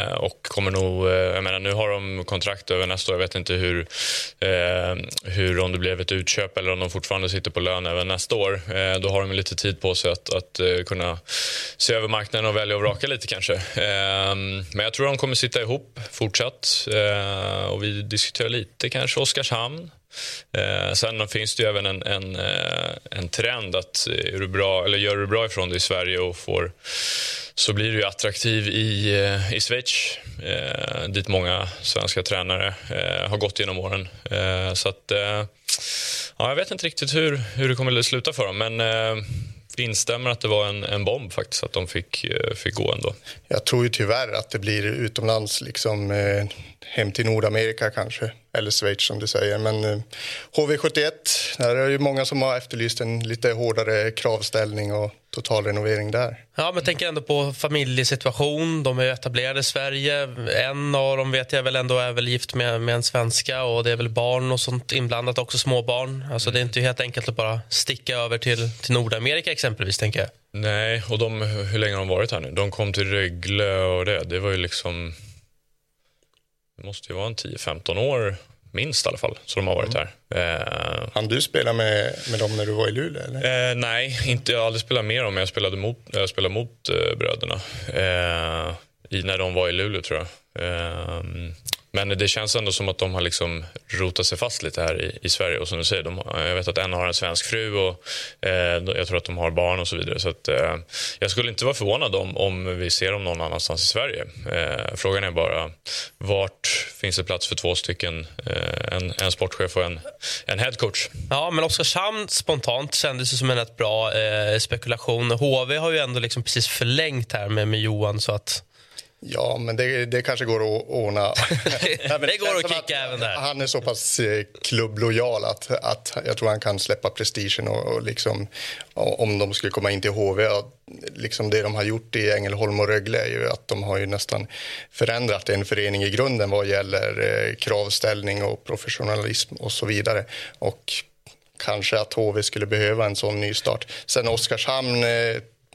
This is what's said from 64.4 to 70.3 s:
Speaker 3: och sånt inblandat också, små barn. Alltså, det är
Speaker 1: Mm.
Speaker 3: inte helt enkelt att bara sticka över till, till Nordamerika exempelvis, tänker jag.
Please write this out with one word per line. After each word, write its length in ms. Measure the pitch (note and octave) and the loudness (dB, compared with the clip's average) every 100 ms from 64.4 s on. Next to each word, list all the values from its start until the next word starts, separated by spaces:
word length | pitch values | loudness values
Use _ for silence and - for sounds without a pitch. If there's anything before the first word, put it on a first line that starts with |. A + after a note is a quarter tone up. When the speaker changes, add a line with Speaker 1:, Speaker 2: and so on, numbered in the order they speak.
| B2+ | 2
Speaker 3:
och 80 | B2+ | 2
sånt 320 | - B2 - | 0 -2 0
inblandat 460 | C3 A#2+ A#2 B2 B2 | 0 2 0 0 0
också, 200 | A#2+ B2 | 0 0
små 240 | C3+ B2 | 4 2
barn. 440 | A#2 B2 C3 C3+ C#3 | 2 0 -2 -6 -4
Alltså, 200 | A#2 A#2+ | -2 0
det 60 | B2 | 2
är 40 | |
Speaker 1:
Mm. 80 | B2 | 2
Speaker 3:
inte 120 | B2 | 2
helt 180 | B2+ B2 | 2 2
enkelt 300 | B2 A#2+ A#2+ | -2 -2 -2
att 60 | A#2 | 0
bara 240 | A2 A2+ - | 0 0 0
sticka 460 | - - B2+ - B2 | 0 0 -2 -2 0
över 200 | A#2 A#2 | 0 0
till, 320 | B2 A#2 A#2 A2+ | 2 2 0 -2
till 120 | - | 2
Nordamerika 580 | B2 A2+ A2 B2 D#3 E3+ | 2 2 0 0 0 0
exempelvis, 460 | D#3 B2+ G#2 F#2+ - | 0 0 0 0 0
tänker 220 | G#2+ - | 0 0
jag. 100 | G2 | -2